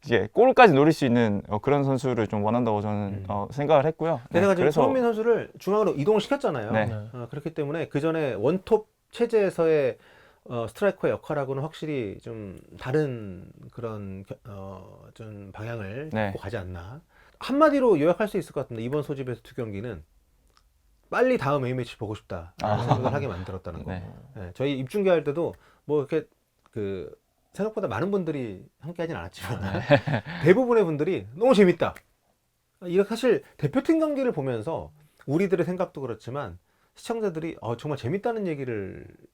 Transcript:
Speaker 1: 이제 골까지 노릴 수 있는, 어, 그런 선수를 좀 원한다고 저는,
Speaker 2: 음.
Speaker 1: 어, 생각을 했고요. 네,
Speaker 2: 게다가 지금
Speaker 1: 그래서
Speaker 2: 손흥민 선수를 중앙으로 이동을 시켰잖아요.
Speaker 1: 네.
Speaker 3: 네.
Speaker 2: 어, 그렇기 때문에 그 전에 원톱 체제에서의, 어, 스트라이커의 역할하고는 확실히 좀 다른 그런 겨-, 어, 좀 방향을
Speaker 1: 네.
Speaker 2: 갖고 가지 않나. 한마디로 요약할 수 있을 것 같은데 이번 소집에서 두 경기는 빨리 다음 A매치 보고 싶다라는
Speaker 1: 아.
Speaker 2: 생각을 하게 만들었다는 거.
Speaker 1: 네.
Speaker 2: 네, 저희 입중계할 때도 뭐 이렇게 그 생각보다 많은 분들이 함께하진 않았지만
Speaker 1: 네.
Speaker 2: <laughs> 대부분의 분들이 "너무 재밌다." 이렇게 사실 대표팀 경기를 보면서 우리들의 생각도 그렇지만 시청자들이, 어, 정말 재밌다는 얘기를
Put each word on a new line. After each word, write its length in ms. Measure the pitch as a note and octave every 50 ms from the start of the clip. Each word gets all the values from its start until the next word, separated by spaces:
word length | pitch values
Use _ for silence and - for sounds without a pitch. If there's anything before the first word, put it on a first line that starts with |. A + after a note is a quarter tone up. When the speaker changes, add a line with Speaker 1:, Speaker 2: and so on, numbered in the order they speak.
| _
Speaker 1:
이제 240 | C#3 A#2+ G2 G2 G#2
골까지 400 | _ - A3+ C4 B3+ - B3+ G#3+ D3+
노릴 200 | C3+ C#3+ D#3+ D#3
수 100 | - -
있는, 360 | B2+ A#2 B2 A#2 A2 G2+ G2+ - -
어, 100 | G2+ G#2
그런 240 | - - C#3 C#3+ C#3
선수를 440 | C3+ C3+ B2+ - C3+ B2 A2 A2 G2+
좀 140 | - G#2+ G2+
원한다고 340 | G#2+ A#2 B2 B2 A2+ G#2+ G#2
저는, 160 | G#2 G#2+ G#2
Speaker 2:
음. 300 | G#2 G#2 G2+ G2 G2+ G2 F#2+
Speaker 1:
어, 220 | G#2 G2+ G2+ -
생각을 340 | - C3+ C#3+ C#3+ D#3+ C#3+ C3+
했고요. 360 | D#3+ D#3+ _ D#3+ E3 D#3+ B2+ A#2+ -
네, 100 | - E3+
Speaker 2:
게다가 160 | F#3+ G3 G3
지금 80 | F3 F3+
Speaker 1:
그래서 180 | D3 D3 D#3+
Speaker 2:
손흥민 220 | C#3 - C4+ C4 B3
선수를 480 | A#3 A#3 G#3 A3 A#3 A#3 F#3+ A#2 - - -
중앙으로 360 | - F#3 G3 G#3+ A3 F#3+ D3 C#3+
이동을 240 | C#3 F3+ G#3+ G#3+
시켰잖아요. 500 | G3+ - C#4 C#4+ C#4+ A3+ E3 B2+ G#2+ G#2+
Speaker 1:
네. 140 | A2+ A2 G#2+
Speaker 3:
네. 80 | G#2+ A2+ G#2+ G#2 A2
Speaker 2:
어, 160 | A2+ B2 A#2+ A#2
그렇기 240 | - D3 C#3+ E3 D#3
때문에 360 | - D3+ C#3 D3 E3 D3 -
그 100 | - C#3+
전에 340 | C3+ E3 D#3+ E3 D#3 C#3 A#2
원톱 520 | F#2 G#2+ C3 E3+ F#3 - - A3+ G#3+ G#3+ _ _ _ _ _
체제에서의, 840 | _ - A#3 A#3 A#3 A3 G3+ F#3 - - E3+ D#3+ D#3+ D3+ C#3 B2+ G#2+ - _ - - - - _ _ _ _
어, 220 | - B2 A#2+ A#2 G#2+
스트라이커의 420 | - - G#3 G3 F#3 - - D#3
역할하고는 500 | A2+ G2+ - - D#3+ D3 C#3 B2+ C3+ C3
확실히 560 | C#3 D#3 D#3 - - D#3 D3+ C3+ A#2 G2 F#2+ - _
좀 340 | A#2 A2+ A2+ G#2+ G2 F2+ - - - - F2
다른 720 | - B2 B2+ D#3 D#3 C#3+ B2+ A#2 G#2+ G2 F2+ E2+ - - - - - - -
그런 500 | - A#2 A2+ A2 G#2+ G2+ G2 F#2+ F#2+ G2
겨-, 120 | _ - - _ -
어, 560 | G2+ G2 F#2+ F#2+ G2 F#2 F#2 G2+ G2 F#2+ G2 G#2 -
좀 380 | - A2+ A2 G#2+ G2+ G2+ G2
방향을 580 | F#2 - G#2+ A2+ A#2 A#2 G#2 F#2+ G2+ B2+ D3 D#3 D3+
Speaker 1:
네. 140 | A2 G#2+ G2+
Speaker 2:
갖고 120 | F#2+ -
가지 160 | - G#2 G#2 A2
않나. 440 | F2+ F2+ F2+ F2 E2+ F#2+ A#2+ D3+ - _ _ _ _ _ _ _
한마디로 600 | - - B3 C#4+ D#4 D#4 C#4 C#4+ B3+ B3 G#3 D3+
요약할 280 | C#3+ E3 F3 - A3 G3+
수 80 | - G3+
있을 160 | D3+ - -
것 80 | D3+
같은데 200 | C3 - A#2+ A2+
이번 220 | A2+ A#2+ C3+ D3+ C#3+
소집에서 380 | - D3+ C3+ C3+ B2+ A#2+ - _
두 100 | - -
경기는 480 | - B2 A2 G2+ G2 G#2 B2 G#2+ E2 D#2 _ _ _ _ _ _ _ _ _ _ _ _ _ _ _ _ _ _ _ _ _
빨리 280 | - F#3+ A#3+ B3+ B3+ A3+
다음 280 | C3+ C3 C#3+ C#3+ B2+
A매치 320 | B2 B2+ B2+ A#2+ - - _
보고 180 | A2+ G2+ G#2+
싶다라는 380 | G#2 _ _ G2 F2+ E2+ F2 _ - -
Speaker 1:
아. 140 | G#2+ G#2 G#2+
Speaker 2:
생각을 340 | A#2+ B2+ C#3 A2 A#2+ B2+ A#2+
하게 140 | C#3+ C#3 C3
만들었다는 560 | F#2 F2 F#2 - F#2+ F2+ - F2+ E2 D#2+ D2+
거. 80 | -
Speaker 1:
네. 140 | F#2 F2+ F2+ G#2 - - - - -
Speaker 2:
네, 160 | A#2 F#2+ F2 -
저희 240 | - B2+ C#3+ C#3+ C3
입중계할 440 | C3+ B2+ - G#3 G3+ F#3+ F3+ E3 C#3+
때도 320 | D3 C#3 E3 E3+ B2 F#2 - _ _ _ _ _
뭐 140 | - C#3+ D3+
이렇게 260 | C3+ B2+ - D#3+ D3+ _ _ _ _ _ _ _ _ _
그 420 | _ A#2 G#2 G2 G2 F#2 D#2 - - _ _ _ _ _ _ _ _
생각보다 340 | - G3 G#3+ G#3+ A3 F#3+ D#3+
많은 220 | G2 G2+ D3 G3
분들이 520 | G3 G3 F3+ D#3+ D3+ C#3+ B2+ A2+ G2 F2+ - - _ _
함께하진 360 | - D3+ F3 - E3+ - D#3+
않았지만 460 | G2 E2+ - - - F#2 F#2 A#2 F2+
Speaker 1:
네. 640 | G2 G2 G2 F#2+ - - C#3+ C3 - - - A2+ - -
Speaker 2:
<laughs> 160 | E3 E3+ -
대부분의 380 | D3+ F#3 A3+ C4 A#3+ A#3+ A3+ G3+
분들이 420 | E3+ D#3+ C#3+ D3+ E3+ F#3+ C3 F#2+ G2+ A#2
"너무 180 | D#3 A3 C4 C4
재밌다." 420 | F#3+ G#3 F3+ F3 F3 - G2+ - - _ _ _ _ _ _ _ _ _ _ _ _ _ _ _ _ -
이렇게 240 | F3+ E3+ F#3 G3 G3
사실 340 | A3+ A3+ B3+ B3+ G#3 C#3+ - - _ _
대표팀 420 | - C#3+ - C4 C4+ - D#4+ D#4+
경기를 320 | D#4+ D#4 D4 C#4 C4+ B3
보면서 600 | - D3+ C3+ C3+ B2 A2+ G#2 - D#3+ B2 - - - _ _ _ _ _ -
우리들의 400 | - C3+ E3 G3 G3 F#3 F3 E3+
생각도 340 | D#3+ F3+ F3+ F#3+ F3 _ -
그렇지만 560 | C3+ B2 A2+ - - - A#2+ C#3+ C#3 G2 E2+ F2 _ _ _ _ _ _ _
시청자들이, 600 | - - - A#3 A#3 A3 G3+ E3+ D#3+ D#3 E3 - -
어, 140 | - A2+ A#2 A#2
정말 200 | - D3 D3+ B2
재밌다는 480 | - A#2 D#3+ G3+ G3 B3+ A#3 A3+ G3+ F3+
얘기를 580 | D#3+ C#3 C3+ B2 A#2 G#2+ G2 F#2 F2+ F2+ - - - - - -